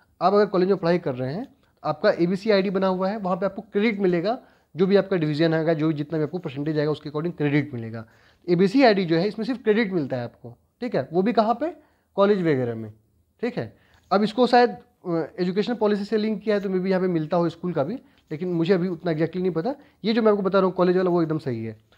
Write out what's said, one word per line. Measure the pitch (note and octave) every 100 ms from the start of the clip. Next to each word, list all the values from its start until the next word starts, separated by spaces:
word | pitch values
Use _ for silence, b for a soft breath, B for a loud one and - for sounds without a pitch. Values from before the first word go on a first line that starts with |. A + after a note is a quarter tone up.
| b -
आप | F3
अगर | G#3 G#3
कॉलेज | G3 F3+
में | G3
पढ़ाई | E3 F3
कर | E3+
रहे | B2+ B2+
हैं, | E3 C4+ _ _ _
आपका | D3+ D3+ G#3+
एबीसी | F3 F3 F#3+ A3
आईडी | G3+ F#3+
बना | F#3+ F#3+
हुआ | F#3 F#3+
है, | A3
वहाँ | F#3+ F#3
पे | G3
आपको | G3
क्रेडिट | - G3+ A3 G3
मिलेगा, | F#3+ F3 F3+ A#3+ b b b
जो | C#3+ F#3
भी | G3
आपका | F#3+ F#3+
डिवीजन | D3+ D3 E3
आएगा, | D#3+ D#3+
जो | D#3+ D#3
जितना | D3 D3 E3
भी |
आपको | D3 F3
परसेंटेज | E3+ C3 D3 D3+
आएगा | D3+
उसके | D3 D3+
according | D3+ E3 F3
क्रेडिट | D3 C#3+ C3
मिलेगा। | A#2+ A2+ A2+ A2 b b b -
एबीसी | F3 F#3+ B3
आईडी | C4 G3+
जो | F3+ D#3+
है | G3
इसमें | G#3 A3
सिर्फ | B3
क्रेडिट | A3 G#3 A3+
मिलता | F#3 C3+ C3
है |
आपको, | A#2 - A#2 A#2+ _ _
ठीक | A#3+
है, | F#3 B2+
वो | E3
भी | G3
कहाँ | A3 G#3+
पे? | A3+ D#4 F4 b b b -
कॉलेज | G3+ G#3
वगैरह | E3 C#3 A#2+
में, | A2+ A2 - _ _ _ _
ठीक | A#3+ G#3
है। | A2+ b b b -
अब | G3
इसको | G#3 - A#3+
शायद, | B3 A#3+
अ, | - - _ F3 E3 D3 -
एजुकेशन | F3+ F#3 G#3
पॉलिसी | A#3 G#3+ G#3
से | G3+ A3
लिंक | G#3+ G#3+
किया | A3
है | G3+
तो | G3
मे | F#3+
बी | F#3
यहाँ | F#3
पे | F#3
मिलता | E3+ D#3 F3+
हो | E3+
स्कूल | D#3 F3+
का | D#3+
भी, | C#3 B3+ b b -
लेकिन | D3+ F3+
मुझे | E3+ E3
अभी | F#3+ F#3
उतना | E3+ E3+
exactly | D#3 D#3+ F#3
नहीं | F#3
पता। | D#3+ F#3 C#4+ b b
ये | G3
जो | A3+
मैं | A3
आपको | G#3
बता | F#3+ G3
रहा | F#3+
हूँ |
कॉलेज | F3+ F3+ F3+
वाला | F#3
वो | F3
एकदम | D#3+ D#3
सही | C#3+ A#2
है। | A2+ A2 _